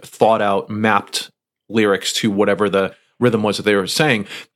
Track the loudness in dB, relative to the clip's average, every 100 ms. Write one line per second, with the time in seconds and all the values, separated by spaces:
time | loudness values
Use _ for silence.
0 | -10 0 2 2 0 -2 -4 -2 0 0
1 | -2 -10 -12 _ _ _ -4 0 2 0
2 | -2 -4 -2 2 2 2 2 0 -2 -6
3 | _ -2 0 2 0 0 0 2 0 0
4 | 0 0 -4 -14 -4